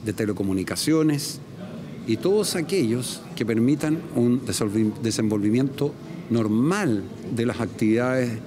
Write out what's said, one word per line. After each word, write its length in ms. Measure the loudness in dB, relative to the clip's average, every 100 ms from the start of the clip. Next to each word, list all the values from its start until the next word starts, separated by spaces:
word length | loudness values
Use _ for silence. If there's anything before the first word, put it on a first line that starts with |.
| -4
de 80 |
telecomunicaciones 1300 | -2 -2 0 0 0 -2 -2 2 4 4 2 -4 -10 -14 -14 -12 -12 -12 -10 -2
y 80 | 0
todos 400 | 2 2 2 -2
aquellos 680 | 0 2 2 0 -2 -8 -12 -6
que 100 | 0
permitan 540 | 4 4 4 2 0 -2 2
un 300 | 4 2 0
desolvi-, 480 | -2 0 2 0 0
desenvolvimiento 920 | -2 0 0 2 2 2 2 0 -4 -4 -12 -12 -2
normal 760 | 0 2 2 2 2 2 0 -2 -10 -6 -2
de 100 | 0
las 140 | 0
actividades 720 | -4 0 2 4 2 0 -2 -4